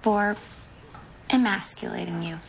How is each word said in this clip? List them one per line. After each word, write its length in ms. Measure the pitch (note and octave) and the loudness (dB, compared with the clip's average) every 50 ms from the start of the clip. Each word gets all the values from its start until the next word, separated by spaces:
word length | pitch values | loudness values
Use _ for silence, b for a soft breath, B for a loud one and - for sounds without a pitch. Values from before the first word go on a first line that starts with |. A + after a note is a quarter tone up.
For 340 | - A3+ G#3 G#3 G#3 G#3 G#3 - - - - - - - - - - - - - - - - - - - | 4 4 4 4 4 2 0 -2 -6 -16 -18 -20 -20 -20 -20 -20 -20 -20 -18 -18 -18 -18 -20 -20 -6 2
emasculating 920 | - C4 B3 A3 G3 F#3+ - - - - - F3+ - F3+ F3 F3 E3+ E3+ E3+ | 4 4 6 6 2 0 -4 -8 -12 -10 -8 -6 -6 -6 -6 -4 -4 -4 -4
you. 160 | E3+ E3 D#3+ - | -6 -6 -8 -12